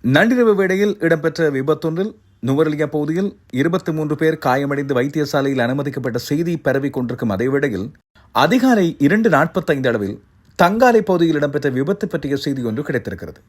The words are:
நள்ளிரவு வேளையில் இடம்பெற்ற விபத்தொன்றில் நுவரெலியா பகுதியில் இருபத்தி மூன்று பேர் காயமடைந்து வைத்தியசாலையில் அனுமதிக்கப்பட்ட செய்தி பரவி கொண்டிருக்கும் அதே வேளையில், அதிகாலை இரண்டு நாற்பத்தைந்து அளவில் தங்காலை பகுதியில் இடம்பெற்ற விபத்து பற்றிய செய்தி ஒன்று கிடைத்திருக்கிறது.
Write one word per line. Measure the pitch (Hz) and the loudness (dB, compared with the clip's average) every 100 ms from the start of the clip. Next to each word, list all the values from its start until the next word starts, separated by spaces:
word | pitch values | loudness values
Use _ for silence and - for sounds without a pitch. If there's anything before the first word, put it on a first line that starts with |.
| 113 | 2
நள்ளிரவு | 139 226 247 233 | 4 4 4 4
வேளையில் | 196 190 190 208 - | 4 2 2 0 0
இடம்பெற்ற | 165 165 160 160 156 | 0 2 0 0 0
விபத்தொன்றில் | 135 139 151 165 160 214 - _ _ | 0 -2 -2 -2 -4 -6 -8 _ _
நுவரெலியா | 120 139 156 147 147 | -2 0 0 0 -2
பகுதியில் | 151 147 170 196 - _ | -2 -2 -2 -2 -6 _
இருபத்தி | 123 156 180 - | -2 0 0 -2
மூன்று | 156 151 147 | -4 -4 0
பேர் | 160 156 | 0 0
காயமடைந்து | 139 131 143 143 139 127 | 0 0 0 -4 -2 0
வைத்தியசாலையில் | 135 151 143 143 135 131 120 | 0 -2 -2 0 0 0 0
அனுமதிக்கப்பட்ட | 139 139 - 127 120 - | -2 -4 -4 -4 -6 -4
செய்தி | 147 170 165 | -2 -2 -2
பரவி | 143 135 139 | 0 0 -2
கொண்டிருக்கும் | 139 123 120 117 95 | -4 -6 -4 -4 -2
அதே | 127 | 0
வேளையில், | 139 139 98 101 - _ _ _ | 0 -2 -4 -8 -12 _ _ _
அதிகாலை | - 147 247 262 226 170 - | 0 2 4 4 4 2 2
இரண்டு | 143 208 226 | 2 4 2
நாற்பத்தைந்து | 143 170 185 - 143 127 | 2 2 -2 -2 -2 0
அளவில் | 113 98 113 _ _ _ - | -2 -4 -8 _ _ _ 0
தங்காலை | 175 220 247 226 | 2 4 4 4
பகுதியில் | 202 180 165 151 | 2 2 2 2
இடம்பெற்ற | 143 147 143 | -2 -2 -2
விபத்து | 127 143 196 208 | -2 -2 -2 -4
பற்றிய | 160 139 139 | -6 -4 -4
செய்தி | 151 135 | -4 -4
ஒன்று | 117 110 - | -4 -4 -4
கிடைத்திருக்கிறது. | 123 - 92 - - | -6 -6 -12 -14 -16